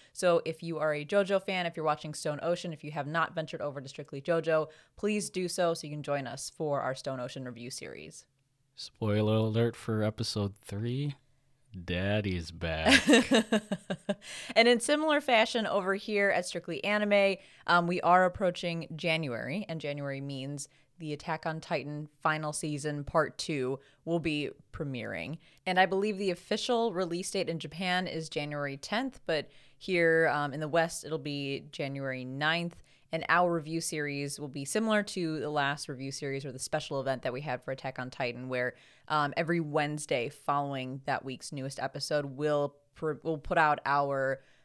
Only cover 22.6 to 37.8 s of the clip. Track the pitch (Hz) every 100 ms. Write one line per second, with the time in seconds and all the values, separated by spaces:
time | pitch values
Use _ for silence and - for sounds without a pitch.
22.6 | 156 147 151 147 143 170 151 - - 151
23.6 | 127 131 - _ 160 170 160 147 143 -
24.6 | _ - 147 127 110 90 85 160 - _
25.6 | - 180 190 190 214 190 202 175 - 208
26.6 | - 240 233 175 175 170 196 196 165 165
27.6 | 156 160 185 180 185 160 156 151 147 147
28.6 | 143 139 - 214 269 - - 156 - -
29.6 | - - - 180 165 165 160 143 147 139
30.6 | 156 165 165 - 147 156 143 143 139 139
31.6 | 147 - 139 139 135 127 127 135 151 170
32.6 | 170 - - _ _ 165 - 170 180 170
33.6 | 151 160 160 156 147 143 143 - 147 131
34.6 | 139 214 226 208 208 190 165 156 147 151
35.6 | 139 147 - 127 135 - 139 135 139 123
36.6 | - 156 - 139 131 131 135 127 147 123
37.6 | - 135